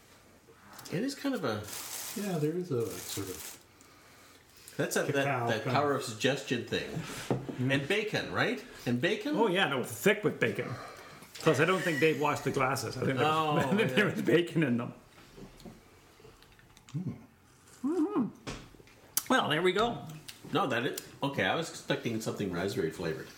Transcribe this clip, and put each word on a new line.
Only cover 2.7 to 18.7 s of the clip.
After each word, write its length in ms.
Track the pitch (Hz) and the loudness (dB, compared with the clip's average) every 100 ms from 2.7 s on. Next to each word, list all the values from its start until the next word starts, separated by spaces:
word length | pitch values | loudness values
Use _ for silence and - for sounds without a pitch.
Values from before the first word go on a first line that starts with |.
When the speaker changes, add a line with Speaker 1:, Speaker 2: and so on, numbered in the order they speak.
Speaker 2:
a 180 | 123 104 | -2 -2
sort 380 | 90 - 104 92 | -4 -8 -6 -6
of 280 | 87 - - - - - - - - - - - - - - | -8 -12 -16 -20 -20 -20 -20 -20 -20 -20 -20 -20 -20 -12 -4
Speaker 1:
That's 180 | - 202 | -2 0
a, 80 | |
that, 100 | 143 | 0
Speaker 2:
cacao 340 | 139 135 123 117 | 2 2 0 0
Speaker 1:
that 160 | 107 | 0
Speaker 2:
kind 120 | 123 139 | 2 2
Speaker 1:
power 160 | 147 | 4
Speaker 2:
of 40 | 131 | 2
Speaker 1:
of 40 | - | -2
suggestion 580 | 110 131 139 - 120 110 | 0 2 2 0 -2 -2
thing. 220 | 90 - - - - - 131 - - | -4 -4 -6 -6 -8 -4 -4 -4 -2
Speaker 2:
Mm. 100 | 127 | 0
Speaker 1:
And 140 | 139 143 | 0 0
bacon, 460 | 208 214 107 87 | -2 0 -2 -2
right? 300 | 98 170 247 - - 127 | 0 0 0 -8 -8 -2
And 120 | 120 | 2
bacon? 360 | 170 233 294 254 | 2 0 0 2
Speaker 3:
Oh, 120 | 226 | 4
yeah, 200 | 180 160 | 4 2
no, 160 | 135 | 0
thick 400 | 107 - 196 202 | -4 2 4 4
with 160 | 143 - | 2 2
bacon. 300 | 120 101 - - - - - - - - | 0 0 -6 -8 -10 -14 -18 -18 -18 0
Plus, 240 | 160 135 | 4 6
I 60 | 165 | 4
don't 160 | 185 | 4
think 180 | 175 143 | 2 4
Dave 200 | 160 139 | 4 4
washed 240 | 147 135 139 | 2 2 0
the 40 | |
glasses. 460 | 139 131 131 107 127 | 2 2 0 -2 -2
I 40 | 135 | 0
think 120 | 131 | 4
there 80 | 151 | 4
was, 80 | 156 | 4
Speaker 1:
Oh, 220 | 156 - | 4 2
Speaker 3:
<laughs> 140 | 135 | 4
I 40 | 202 | 4
think 180 | 180 | 4
there 140 | 180 185 | 4 2
Speaker 1:
yeah. 60 | 226 | 2
Speaker 3:
was 60 | |
bacon 400 | - 165 170 170 | 4 4 4 2
in 140 | 139 117 | 2 2
them. 160 | - - - - - - - - - - - - - - - - - - - - - | -2 -10 -20 -20 -20 -20 -20 -18 -20 -20 -20 -20 -20 -20 -20 -20 -20 -20 -20 -20 -10
Speaker 2:
Hmm. 180 | 151 180 - - - - - - - 269 | -8 -6 -8 -16 -20 -20 -20 -20 -6 -2
Speaker 3:
Mm-hmm. 400 | 359 359 392 196 - - - - | 0 2 2 -2 -4 -12 -12 -14